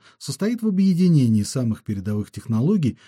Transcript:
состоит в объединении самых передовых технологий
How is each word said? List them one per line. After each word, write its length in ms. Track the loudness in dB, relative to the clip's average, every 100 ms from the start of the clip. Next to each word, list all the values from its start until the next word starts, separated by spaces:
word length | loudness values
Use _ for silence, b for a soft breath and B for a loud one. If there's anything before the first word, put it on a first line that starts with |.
| b b
состоит 440 | -12 -6 -4 -4
в 40 | -2
объединении 800 | 0 2 4 4 4 4 2
самых 400 | 0 -4 -4 -4
передовых 480 | -6 -8 -4 -6 -6
технологий 680 | -10 -4 -2 0 0 0 -4